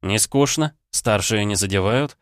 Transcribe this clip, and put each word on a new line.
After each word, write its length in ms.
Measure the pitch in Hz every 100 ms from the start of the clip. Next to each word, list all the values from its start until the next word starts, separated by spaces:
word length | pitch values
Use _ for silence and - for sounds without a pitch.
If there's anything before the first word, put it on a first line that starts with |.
"Не 180 | 92 107
скучно? 560 | - 139 139 - 156 - _
Старшие 540 | - - 107 95 107 104
не 100 | 101
задевают?" 640 | 98 98 92 120 143 -